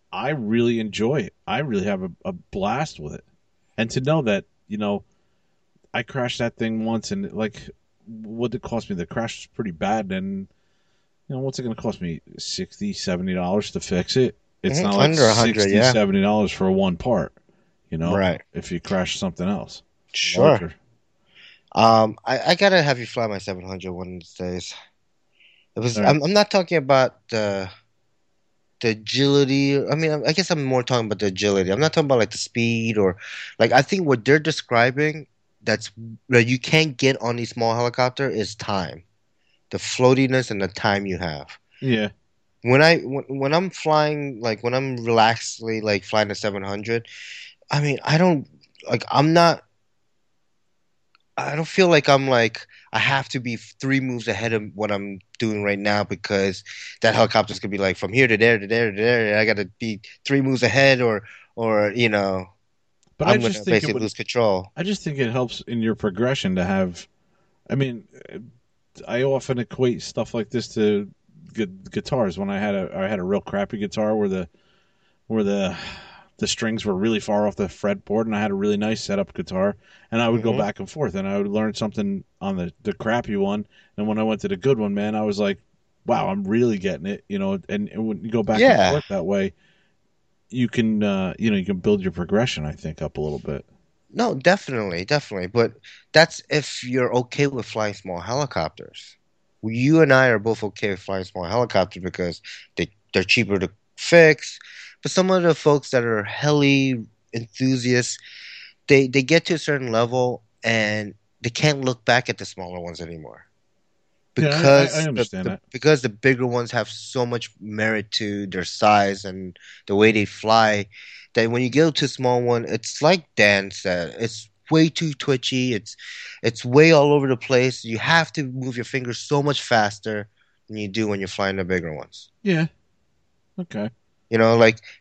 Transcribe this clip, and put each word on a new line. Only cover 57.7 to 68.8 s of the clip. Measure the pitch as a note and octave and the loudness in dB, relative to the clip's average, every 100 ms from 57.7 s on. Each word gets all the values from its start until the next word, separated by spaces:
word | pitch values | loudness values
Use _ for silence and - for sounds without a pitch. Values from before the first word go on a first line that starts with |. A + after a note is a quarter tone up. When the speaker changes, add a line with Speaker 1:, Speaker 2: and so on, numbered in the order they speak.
Speaker 2:
be, | G2 | -2
like, | F#2+ F2+ | -2 -2
from | F#2+ | -2
here | A#2+ C3 | 2 2
to | G#2+ | 4
there | A#2 A2 | 4 2
to | G2+ | 0
there | A2+ A2+ | -2 0
to | G2 | 0
there, | A#2 A#2+ G#2+ | 0 2 2
and | G#2+ | 2
I | |
gotta | A2 G#2 F#2+ - | 2 0 -2 -6
be | A#2 G#2 - - | -8 -8 -12 -14
three | - C#3 | -2 0
moves | C3+ B2+ | 2 0
ahead | A#2+ C3 C#3 B2+ | 2 4 6 6
or, | A#2+ G#2 - - _ | 2 -2 -6 -20 _
or, | - A2+ G#2+ G#2 | -6 0 2 0
you | A2+ A#2 | 2 2
know, | G#2 G2 F#2 F#2 _ _ _ _ _ _ - | 2 0 -2 -6 _ _ _ _ _ _ -4
Speaker 1:
But | D#3 | 2
Speaker 2:
I'm | |
Speaker 1:
I | G#3 | 2
just | A#2 | 2
Speaker 2:
gonna | G3+ | -2
Speaker 1:
think | G#3 | 0
it | |
Speaker 2:
basically | A2 G#2 | 0 0
Speaker 1:
would, | A#2+ | -4
Speaker 2:
lose | G#2+ | -4
control. | - A2+ B2 A2 F#2 F#2 - | -8 -6 0 2 0 -4 -10
Speaker 1:
I | |
just | F#3 G3 | -6 -6
think | - C#3 | -6 -4
it | A#2 | -4
helps | B2+ A#2+ - | -2 -4 -8
in | - A#2 | -8 -4
your | A2 | -2
progression | G#2 G#2+ F#2 B2 C3+ G2 F#2 | -2 -4 -2 -2 0 -2 -2
to | |
have, | F2+ F#2+ F#2 E2+ - _ _ _ _ _ - | 0 0 -2 -4 -20 _ _ _ _ _ -6
I | C3+ | -2
mean, | C3+ A#2 F#2+ - - - A#2+ _ _ _ | -2 -4 -14 -20 -18 -18 -18 _ _ _